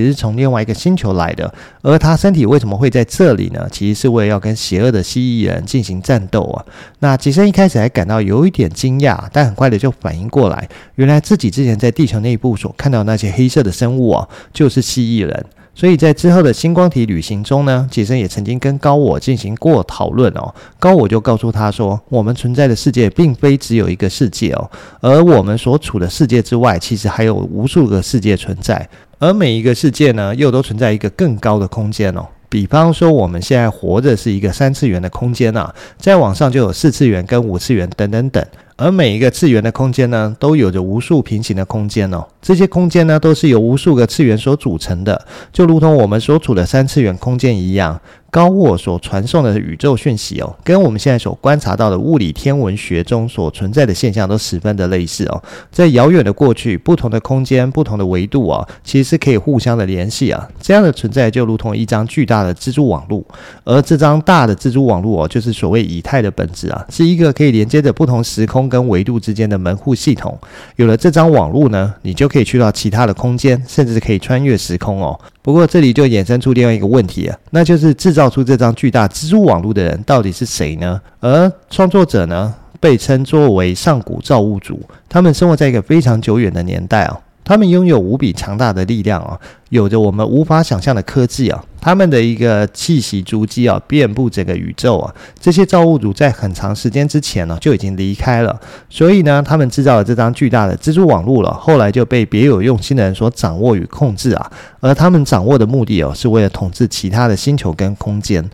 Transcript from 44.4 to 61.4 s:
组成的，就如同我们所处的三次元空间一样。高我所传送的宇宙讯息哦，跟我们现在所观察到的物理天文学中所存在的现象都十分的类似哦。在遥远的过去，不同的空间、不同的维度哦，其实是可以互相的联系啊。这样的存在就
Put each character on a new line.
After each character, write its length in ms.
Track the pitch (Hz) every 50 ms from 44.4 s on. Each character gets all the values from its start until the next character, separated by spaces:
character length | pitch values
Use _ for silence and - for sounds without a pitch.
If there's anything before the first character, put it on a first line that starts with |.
| - 135 143
组 220 | 147 - - 85
成 260 | 78 - - 92 87 95
的， 180 | 104 92 - - - - - - _
就 140 | - - 180
如 160 | 165 165 160
同 120 | 147 160 156
我 140 | 139 110
们 100 | 101 104
所 220 | 113 113 - 147 160
处 160 | - - 113
的 100 | 90 87
三 220 | - - 131 135
次 140 | 135 - 147
元 140 | 123 98 90
空 200 | 92 - 123 127
间 180 | 120 - 127 113
一 180 | 95 90 92 95
样。 260 | 98 92 95 85 87 - - - _ _ _
高 160 | - 165 170
我 300 | 180 190 196 180 123 92
所 200 | - - 98 87 87
传 260 | - - - 98 104
送 180 | 123 - 165 139
的 140 | 113 101
宇 180 | 107 - 80 82
宙 220 | 80 - 143 131
讯 180 | 110 - - 113
息 240 | 104 - - - -
哦， 160 | - - - - -
跟 160 | - 175 196
我 80 | 190
们 120 | 139 107 107
现 120 | - 143
在 60 | 127
所 160 | 113 - 98 90 -
观 180 | - 135 147 151
察 160 | - 95 95
到 140 | 104 113 107
的 80 | 92
物 220 | 92 113 156 165 135
理 120 | 101 80
天 260 | 76 - - 143 139
文 200 | 143 123 95 95
学 260 | 104 - - 90 82 85
中 240 | - 123 113 113
所 220 | 120 - - 87 76
存 240 | - - 98 95 110
在 140 | 151 139
的 40 | 110
现 220 | 90 - - 117 98
象 160 | 110 101 95
都 80 | 104
十 220 | 110 - - - 85
分 180 | - 107 104
的 100 | 98 92 90
类 140 | 95 90 87
似 220 | 80 - - 101
哦。 180 | - - - - - - - - _
在 160 | - - 175
遥 240 | 165 127 117 127 151
远 120 | 185 165 117
的 80 | 98
过 220 | 101 - 143 127 113
去， 240 | - - 120 95
不 180 | 85 - - 175
同 140 | - 123 117
的 100 | 110 113
空 220 | - - 135 135 131
间、 260 | - 135 127 123 135
不 120 | 135 156 151
同 140 | - 104
的 80 | 101 98
维 220 | 90 92 90 95
度 200 | 107 - 139 117
哦， 180 | 82 71 - - - - - _
其 180 | - - 135
实 80 | 131 -
是 80 | 165
可 140 | 156 - 143
以 60 | 123
互 200 | 104 - 156 139
相 180 | 117 - 123 117
的 80 | 117 101
联 200 | 92 95 90 87
系 240 | 107 - - 139 107
啊。 160 | - - - - - -
这 140 | - - 196
样 80 | 208 202
的 80 | 160
存 200 | 127 - - 107
在 200 | - 135 127 110
就 120 | 107 131